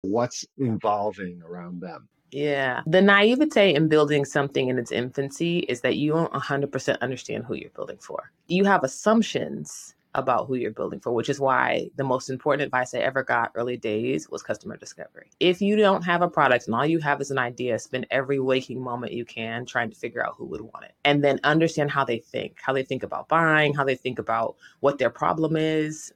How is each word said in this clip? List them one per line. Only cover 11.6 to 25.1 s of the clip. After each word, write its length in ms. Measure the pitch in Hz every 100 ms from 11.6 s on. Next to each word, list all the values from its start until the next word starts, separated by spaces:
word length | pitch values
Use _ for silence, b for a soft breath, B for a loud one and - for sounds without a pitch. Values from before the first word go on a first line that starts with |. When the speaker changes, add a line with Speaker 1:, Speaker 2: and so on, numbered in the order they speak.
| 127 - - -
Speaker 2:
the 80 |
most 260 | 135 127 -
important 360 | 131 151 143 135
advice 280 | 127 127
I 60 | 127
ever 240 | - 131
got 280 | 127 120 117 -
early 220 | 120 123
days 520 | 113 107 120 151 156
was 120 | -
customer 340 | - - - -
discovery. 540 | - - - - _ _
If 220 | 170 180
you 140 | 202 214
don't 260 | 208 190
have 180 | 175 175
a 60 | 175
product 360 | 165 139 123 -
and 100 | 117
all 100 | 147
you 140 | 165
have 220 | 151 143
is 80 | 135
an 60 | 135
idea, 400 | 123 123 123 107
spend 300 | - 127 -
every 300 | 131 131 139
waking 420 | 131 131 131 127
moment 320 | 127 120 120
you 120 | 117 120
can 400 | - 113 117 123
trying 240 | 123 117
to 40 | -
figure 300 | 127 120 -
out 80 | -
who 80 | 117
would 160 | -
want 240 | 113 - -
it. 80 | _ 147
And 180 | 143
then 160 | 143 139
understand 480 | 147 156 165 160 143
how 120 | 139
they 140 | 135 117
think, 380 | _ 123 95 -
how 120 | -
they 100 | 135
think 200 | 131 131
about 260 | 98 - -
buying, 440 | 160 165 156 151
how 100 | 143
they 120 | 139 127
think 220 | 127 123
about 360 | 110 113 110 - B B
what 180 | 139 139
their 140 | 117